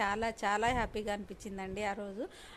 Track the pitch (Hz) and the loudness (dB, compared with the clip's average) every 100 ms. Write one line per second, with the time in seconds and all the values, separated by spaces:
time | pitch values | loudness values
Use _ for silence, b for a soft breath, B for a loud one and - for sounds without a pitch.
0 | 202 208 226 220 202 208 226 254 214 214 | 2 2 0 2 2 4 4 4 2 0
1 | 214 202 196 196 214 196 190 190 208 202 | -2 -2 -4 -8 -8 -6 -4 0 0 0
2 | 202 196 320 B B | -4 -4 -6 B B